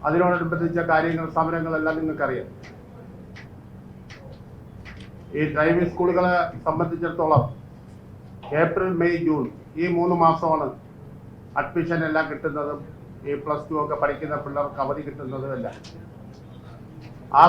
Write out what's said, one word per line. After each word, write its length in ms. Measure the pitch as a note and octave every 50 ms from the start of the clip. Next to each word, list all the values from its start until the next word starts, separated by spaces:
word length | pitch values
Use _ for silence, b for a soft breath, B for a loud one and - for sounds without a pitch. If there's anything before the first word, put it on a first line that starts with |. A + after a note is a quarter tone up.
| - D3+
അതിനോടനുബന്ധിച്ച 720 | D#3+ E3+ F3+ F3+ F3+ E3+ E3 D#3+ E3+ E3 E3+ E3 E3 E3+ E3+ E3+
കാര്യങ്ങൾ, 340 | D#3+ D#3 D#3+ E3+ E3 E3 E3 D#3 -
സമരങ്ങളെല്ലാം 580 | E3 D#3+ D#3+ E3 E3 D#3+ E3 D#3+ D#3 D#3 D#3+ D#3 D#3+
നിങ്ങൾക്കറിയാം. 500 | D#3+ D#3+ D3+ - C#3+ C3 C3 A#2+ - - - - - - - - - - - - - - - - - - - - - - - - - - - - - - - - - - - - - - - - - - - - - - - - - - - - - - - - - - - C#3+
ഈ 20 | D#3 D3 -
ഡ്രൈവിംഗ് 340 | D3+ D3+ D#3+ E3+ F3 F3 E3 -
സ്കൂളുകളെ 420 | - F3+ F3 F3 F3+ F3+ F3+ F3+ F3 E3+ - - - -
സംബന്ധിച്ചിടത്തോളം 760 | E3 D#3 D#3+ F3 E3 E3+ E3 E3 E3 D3+ - E3 D#3 D#3 C3+ A#2+ - - - - - - - - - - - - - - - - - - - - - C#3+ D3+
ഏപ്രിൽ, 300 | E3 E3+ E3+ F#3+ F#3 F#3 F3+ E3
മെയ്, 180 | E3+ E3+ E3+ E3 E3+
ജൂൺ 180 | D#3+ D#3 D3 B2+ A#2 - - - - - D#3 E3+
ഈ 40 | F3+ E3+
മൂന്ന് 200 | E3+ E3+ F3+ - - E3
മാസമാണ് 440 | E3 D#3+ D#3+ - E3 D#3 D#3 D3 C3 - - - - - - - - - - - - - - - - - C#3+
അഡ്മിഷൻ 400 | C#3+ - - F3 E3 E3 E3+ E3 D#3+ D#3
എല്ലാം 180 | D#3 D#3+ D#3+ D#3
കിട്ടുന്നതും 500 | D3+ C3 - D#3+ C#3+ D3+ C#3+ C#3+ D3 C#3+ D3 - - - - - - - - C#3
ഈ 40 | C#3+ C#3+ C#3+
പ്ലസ് 220 | D3+ D3+ D3 D3 -
ടു 60 | D#3+ D#3 D3
ഒക്കെ 120 | D3 D3+ C#3+ -
പഠിക്കുന്ന 340 | C#3+ C#3+ - D#3+ D3 D3+ C#3 -
പിള്ളേർക്ക് 360 | D3 C#3 C#3+ D3 C#3+ - - C3+
അവധി 180 | C3 C#3+ D#3+ D3
കിട്ടുന്നതും 480 | C3+ C3 C#3 C#3+ C3 C3+ C3+ C3 C#3 C3+
എല്ലാം. 200 | B2 A#2 A2 - - - - - - - - - - - - - - - - - - - - - - - - - - - - - - - - - C3+
ആ 20 | D#3